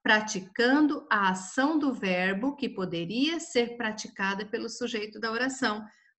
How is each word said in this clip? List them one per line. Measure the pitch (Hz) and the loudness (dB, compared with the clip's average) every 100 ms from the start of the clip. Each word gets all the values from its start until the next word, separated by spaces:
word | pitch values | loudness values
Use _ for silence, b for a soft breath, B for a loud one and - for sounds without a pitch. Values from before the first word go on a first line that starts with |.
praticando | - 214 214 185 - - 240 285 302 302 - | 4 4 4 -6 -6 2 4 6 4 2 0
a | 214 190 | 2 2
ação | 185 - - 277 320 | 0 -2 0 2 2
do | 277 | 0
verbo | 214 202 180 185 196 269 277 | 0 0 2 2 0 -2 -2
que | 233 | -6
poderia | 196 185 170 170 226 302 330 | -4 -4 -4 -4 0 0 -2
ser | - 240 233 240 | -2 0 0 -2
praticada | 220 214 - - 196 196 208 | -6 -6 -10 -4 -2 -2 -4
pelo | 226 226 | -6 -6
sujeito | - 240 226 214 214 | -6 -6 -4 -6 -6
da | 226 | -4
oração, | 226 262 262 233 214 - B B | -2 -2 0 -2 -2 -8 B B